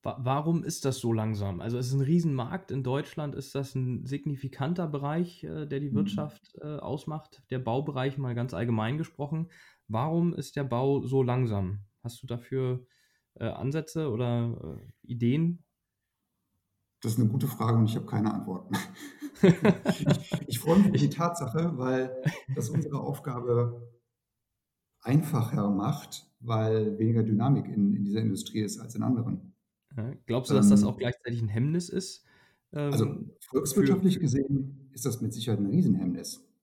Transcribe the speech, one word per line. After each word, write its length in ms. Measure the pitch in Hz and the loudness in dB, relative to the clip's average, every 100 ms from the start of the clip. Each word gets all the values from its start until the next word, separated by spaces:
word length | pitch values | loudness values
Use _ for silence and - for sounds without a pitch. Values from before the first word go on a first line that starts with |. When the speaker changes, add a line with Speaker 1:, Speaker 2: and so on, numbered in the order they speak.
Speaker 1:
Wa-, 140 | - 127 | -8 -6
warum 420 | 127 139 151 170 | -2 0 2 0
ist 220 | - - 139 | -2 -4 -2
das 140 | 123 | -2
so 140 | 117 | 0
langsam? 480 | 113 110 104 101 90 | 0 0 -2 -4 -4
Also 160 | 113 123 | -4 -4
es 100 | 127 | -2
ist 60 | |
ein 80 | 139 | 0
Riesenmarkt. 720 | 139 175 165 135 120 175 - | 2 2 2 -2 -4 -8 -6
In 120 | 135 | -6
Deutschland 520 | 127 135 147 - 147 143 | -2 -2 -4 -8 -8 -8
ist 200 | 135 143 | -8 -6
das 180 | 135 131 | -4 -4
ein 300 | 127 123 127 | -4 -4 -6
signifikanter 800 | 139 156 135 131 - 135 175 165 | -6 -4 -6 -6 -4 -4 -2 -2
Bereich, 560 | 143 143 156 175 - | -2 -2 -2 -2 -6
äh, 220 | 160 160 147 | -10 -8 -4
der 140 | 139 | -4
die 120 | 143 | -2
Speaker 2:
Mhm. 40 | 127 | 0
Speaker 1:
Wirtschaft, 600 | - - - - _ - | 0 -2 -6 -10 _ -14
äh, 40 | 151 151 | -10 -8
ausmacht. 680 | - 143 - 156 - - _ | -6 -6 -6 -10 -10 -20 _
Der 100 | 127 | -6
Baubereich 580 | 123 123 156 135 135 139 | -2 -2 -2 -2 -2 -2
mal 180 | 131 120 | -4 -2
ganz 180 | 127 | -4
allgemein 440 | 87 120 113 110 147 | -2 0 0 0 -2
gesprochen. 520 | 165 - 143 160 165 - - _ _ | -4 -6 -6 -4 -6 -10 -20 _ _
Warum 460 | 110 147 170 170 | -2 0 2 2
ist 220 | - - - | 0 -6 -4
der 80 | 139 | -2
Bau 400 | 120 135 139 - | 0 2 2 2
so 180 | 135 | 2
langsam? 560 | 123 123 123 101 92 101 101 _ | 2 2 2 0 -2 -4 -10 _
Hast 180 | 120 - | -14 -12
du 60 | 127 | -8
dafür, 580 | 120 - 131 127 127 123 _ _ _ _ - | -8 -4 -2 0 -2 -6 _ _ _ _ -8
äh, 100 | 113 | -6
Ansätze 640 | - 123 156 151 165 156 | -4 -2 -2 -4 -4 -2
oder, 680 | 113 123 120 117 - 78 - | 0 0 0 0 -4 -10 -12
äh, 260 | - - - | -16 -20 -10
Ideen? 520 | 120 120 143 165 175 _ _ _ _ _ _ _ _ _ _ _ _ _ _ | 0 2 4 2 0 _ _ _ _ _ _ _ _ _ _ _ _ _ _
Speaker 2:
Das 120 | 117 | -2
ist 60 | 113 | 2
eine 100 | 110 | 2
gute 180 | 135 - | 2 -2
Frage 300 | - 113 117 | 0 2 4
und 80 | 107 | 4
ich 100 | - | 0
hab 120 | - | -4
keine 260 | 104 107 | 0 0
Antworten. 420 | 104 - 90 - - - - - - 294 - | -2 -6 -8 -4 -4 -4 -14 -18 -14 -16 6
Speaker 1:
<laughs> 520 | 190 175 214 180 - - | 6 8 6 4 0 0
Speaker 2:
Ich, 100 | - 147 - - - | 2 0 0 -6 -4
ich 120 | - | -4
freue 180 | 151 180 | 4 6
mich 100 | 202 | 8
über 100 | 131 | 6
die 120 | 143 | 2
Tatsache, 680 | - 170 - 123 156 147 123 | 2 -2 0 -2 0 -2 0
weil 380 | 127 127 131 - 156 - - | 0 0 0 -2 -4 -4 -6
das 160 | 131 117 | -4 -2
unsere 300 | - 147 143 | -2 -2 -4
Aufgabe 920 | 127 143 - 123 120 120 120 117 - _ _ _ _ _ _ _ _ _ _ _ | -4 -6 -6 -4 2 2 2 -2 -14 _ _ _ _ _ _ _ _ _ _ _
einfacher 680 | 117 143 156 135 113 - 104 | 2 2 2 0 0 0 0
macht, 560 | 98 107 - - - _ _ | 0 0 -4 -8 -18 _ _
weil 580 | 120 110 110 110 107 101 | -4 0 2 2 0 2
weniger 260 | 110 117 | 2 4
Dynamik 420 | 107 104 131 123 - | 4 4 4 4 2
in, 260 | 107 101 104 | 2 2 2
in 100 | 101 | 0
dieser 160 | 104 | 0
Industrie 400 | 110 95 - 110 | 0 -2 -4 -4
ist 180 | 104 - | -4 -6
als 160 | - - | -10 -4
in 80 | |
anderen. 500 | 113 123 117 95 - _ _ _ _ 127 | 0 0 -2 -6 -8 _ _ _ _ -8
Speaker 1:
Ja, 180 | 113 147 - | -8 -10 -4
glaubst 240 | 117 127 | -4 2
du, 60 | 139 | 6
dass 140 | - | 8
das 140 | - | 8
Speaker 2:
Ähm, 40 | 104 | 6
Speaker 1:
auch 100 | - | 0
gleichzeitig 440 | 123 123 123 120 | -4 -4 -6 -2
ein 80 | 113 | -2
Hemmnis 400 | 107 139 170 175 | 0 0 0 -2
ist, 360 | - 185 - _ _ _ _ _ | -6 -6 -14 _ _ _ _ _
ähm, 200 | 147 147 | -6 0
Speaker 2:
also 140 | 139 113 - - - | 2 0 -2 -10 -16
volkswirtschaftlich 760 | - 131 - - 196 185 190 - | -2 -2 2 4 6 6 4 4
Speaker 1:
für, 40 | |
für 20 | |
Speaker 2:
gesehen 680 | 151 131 135 139 - - - | 2 2 2 0 -2 -10 -18
ist 120 | - 135 | -6 -4
das 160 | 110 | -2
mit 120 | 110 | -4
Sicherheit 260 | 113 120 101 | -4 -2 0
ein 80 | 101 | 2
Riesenhemmnis. 760 | 156 175 98 92 - - - _ _ | 4 4 2 0 -4 -8 -14 _ _